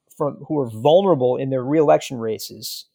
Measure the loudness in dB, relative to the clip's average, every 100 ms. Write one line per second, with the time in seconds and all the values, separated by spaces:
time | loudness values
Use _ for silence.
0 | _ -6 -6 -6 -6 -4 -4 0 4 6
1 | 4 2 2 0 -2 -4 0 2 4 2
2 | 0 -8 -6 -6 -10 -14 -14 -14 -16